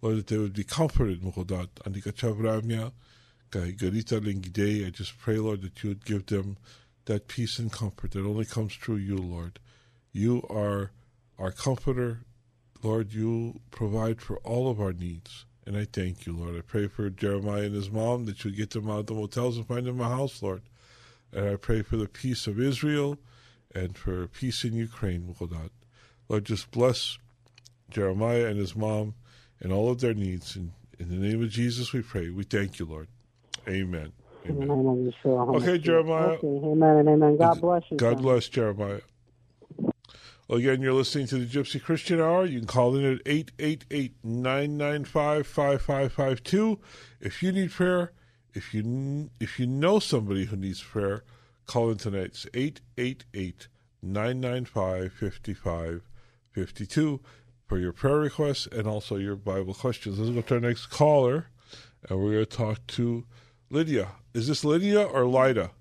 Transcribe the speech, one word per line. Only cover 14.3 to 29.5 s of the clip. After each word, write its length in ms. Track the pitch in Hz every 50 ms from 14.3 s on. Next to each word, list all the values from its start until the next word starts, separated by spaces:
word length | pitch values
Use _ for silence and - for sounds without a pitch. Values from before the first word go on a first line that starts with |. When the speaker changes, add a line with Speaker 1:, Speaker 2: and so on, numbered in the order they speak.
| - -
Speaker 1:
all 320 | - - 113 123 127 131
of 100 | 123 104
our 140 | 104 95 90
needs. 500 | 87 87 87 85 82 - - - - - _ _ _ _
And 100 | - 101
I 80 | 104 104
thank 420 | 104 - - 95 90 92 - -
you, 100 | - 85
Lord. 200 | 85 85 85 87
I 60 | 85 85
pray 260 | - - 110 104 98
for 200 | - - 110 101
Jeremiah 520 | 95 95 - 101 101 101 98 104 101 104 104
and 100 | 104 101
his 160 | 101 101 95
mom, 340 | 104 110 110 117 123 123 120
that 200 | 110 98 - -
you 60 | 107
get 200 | 98 95 107 104
them 200 | - 113 104 107
out 100 | 107 104
of 60 | 107
the 80 | 107 113
motels 420 | 110 107 101 - 123 120 127 120
and 100 | 120 113 -
find 180 | 123 120 123
them 140 | 123 123 127
a 80 | 120 117
house, 340 | 123 127 139 135 - - -
Lord. 200 | 98 95 92 - - - _ _ _ - - - - - _ _ _ -
And 160 | - 101 101
I 80 | 101
pray 260 | 98 - - 117 110 104
for 140 | - -
the 120 | 113 107 101
peace 380 | - - - 131 123 - -
of 120 | - 104 104
Israel 580 | 123 139 135 123 147 151 147 147 143 143 143 143 _ - - - - - _ _ _ _ -
and 220 | 95 92 90 92
for 300 | - - - 92 90 90
peace 380 | 87 - - - 127 113 - -
in 100 | 123 113
Ukraine, 600 | 113 113 113 113 - - 98 90 87 87 90 87 -
oh 60 | 87
God. 240 | 82 85 82 80 82 _ _ _ _ _ _ - _ _ _ _ _
Lord, 160 | 110 107 104
just 260 | - 113 98 - -
bless 480 | - 110 120 127 123 - - - - - - - _ _ _ _ _ - _ - _ _ _ _
Jeremiah 580 | - 110 101 95 95 98 107 117 120 120 117
and 120 | 113 104 101
his 160 | 101 90 90
mom 400 | 107 107 107 107 107 107 107 107 - - - - - - _